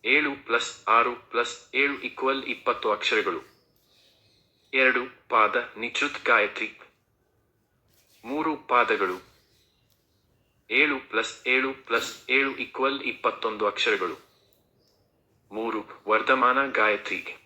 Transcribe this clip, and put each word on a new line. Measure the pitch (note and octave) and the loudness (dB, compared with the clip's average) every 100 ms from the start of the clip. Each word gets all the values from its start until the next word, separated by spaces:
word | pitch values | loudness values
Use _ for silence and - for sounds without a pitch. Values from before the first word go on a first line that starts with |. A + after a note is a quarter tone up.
ಏಳು | - C#3+ C#3+ C#3 - | 2 2 2 -6 -2
ಪ್ಲಸ್ | A#2 - - - | -2 -2 -8 2
ಆರು | A2+ B2 A#2+ - | 4 4 -2 -6
ಪ್ಲಸ್ | A#2 A#2+ - - | -4 -4 -6 -6
ಏಳು | C3 C#3 C3+ | -2 0 -2
ಇಕ್ವಲ್ | B2 - C3 C3+ | -10 -4 -2 -2
ಇಪ್ಪತ್ತು | C3 A2+ - A#2 A2+ | -4 -6 -4 -2 0
ಅಕ್ಷರಗಳು. | G2+ - A2 F#2+ E2 - _ _ _ _ _ _ _ _ _ _ _ _ | 0 0 0 0 -4 -10 _ _ _ _ _ _ _ _ _ _ _ _
ಎರಡು | C3+ C3 B2 C3 - _ | 2 4 4 -4 -12 _
ಪಾದ | A#2 G#2+ B2 G#2 - | 2 2 2 -4 -10
ನಿಟ್ರುತ್ | A#2 - C#3+ - | -8 -4 -4 -4
ಗಾಯತ್ರಿ. | - A#2 G#2 - A2 - - _ _ _ _ _ _ _ _ _ _ _ _ _ | 2 4 2 -4 -10 -12 -20 _ _ _ _ _ _ _ _ _ _ _ _ _
ಮೂರು | A2+ C#3+ D#3 D3 | -8 -4 -2 -4
ಪಾದಗಳು. | - B2 A2 G#2+ F#2+ F2+ - _ _ _ _ _ _ _ _ _ _ _ _ _ _ | 0 2 4 2 0 -4 -12 _ _ _ _ _ _ _ _ _ _ _ _ _ _
ಏಳು | B2+ D3+ C#3 - | 0 2 0 -4
ಪ್ಲಸ್ | G#2+ A2 - B2+ | -4 -4 -6 0
ಏಳು | B2+ C3+ C3 - | 0 0 -6 -2
ಪ್ಲಸ್ | A#2 - - - | -2 -2 -10 0
ಏಳು | C3 C#3 A#2+ | 0 0 -4
ಇಕ್ವಲ್ | A#2 B2+ C3+ C#3 | -10 -2 -2 -2
ಇಪ್ಪತ್ತೊಂದು | B2 A2 A#2+ - A2+ G#2+ G#2 | -6 -2 -2 -2 -6 0 -2
ಅಕ್ಷರಗಳು. | - A#2+ G2+ F2+ - _ _ _ _ _ _ _ _ _ _ _ _ _ | 0 0 0 -2 -6 _ _ _ _ _ _ _ _ _ _ _ _ _
ಮೂರು | G2+ A2+ A2 F#2 - G2+ | -6 -4 -4 -8 -12 0
ವರ್ಧಮಾನ | G#2+ G#2+ C3 B2 C3 C#3 | 2 4 4 4 4 0
ಗಾಯತ್ರಿ. | B2 G#2+ G2+ - F#2 - - | 2 2 0 -4 -8 -10 -16